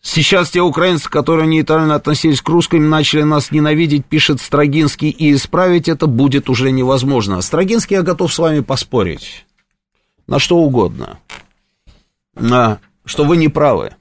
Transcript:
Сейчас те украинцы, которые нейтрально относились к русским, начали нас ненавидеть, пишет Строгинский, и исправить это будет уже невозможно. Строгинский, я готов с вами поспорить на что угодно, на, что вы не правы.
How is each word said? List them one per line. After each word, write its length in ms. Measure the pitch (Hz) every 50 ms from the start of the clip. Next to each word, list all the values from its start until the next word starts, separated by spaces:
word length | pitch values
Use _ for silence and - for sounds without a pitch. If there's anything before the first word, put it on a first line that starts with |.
Сейчас 500 | _ - - 160 151 - 190 185 180 -
те 120 | - 175 180
украинцы, 480 | 175 139 - 165 185 180 156 - -
которые 360 | - 151 135 - 165 160 160
нейтрально 500 | 160 160 156 151 - 156 160 160 156 151
относились 440 | 147 - - 151 - - 160 147 127
к 80 | - -
русским, 400 | 160 170 165 - - 165 151 151
начали 340 | 156 156 151 - - 151 151
нас 280 | 151 151 147 - -
ненавидеть, 560 | - 151 151 151 151 151 170 156 147 147 135
пишет 340 | - - 156 151 - 151 127
Строгинский, 680 | - - - 147 151 147 139 156 160 143 - - 151 151
и 240 | 147 - 160 151 143
исправить 540 | 135 - - - 165 185 185 180 175 147 -
это 180 | 165 147 -
будет 420 | 151 123 113 135 139 127 143 139 -
уже 220 | 131 113 131 135
невозможно. 720 | 131 131 127 127 135 131 120 135 139 123 107 98 98 90 -
Строгинский, 540 | - - 156 185 190 226 233 - - 202
я 60 | 190 175
готов 300 | 190 180 - 185 160 -
с 60 | -
вами 220 | 165 165 156 151
поспорить 840 | 131 - 135 127 - - - 123 98 87 76 - - - - - _ _ _ _ _ _ _ _ _ _ _ _ _ _ _ _ _
на 120 | - - 139
что 200 | - - 175 170
угодно, 600 | 165 147 131 123 101 85 - - 60 - - - _ _ - - - _ _ _ _ _ _ _ _ - - _ _ _ _ _ _ _ _
на, 440 | - 117 117 120 127 120 113 104 - _ _ _ _ _
что 200 | - - - 147
вы 120 | 143 175
не 120 | 165 160 151
правы. 440 | 143 - 147 143 120 85 57 - - _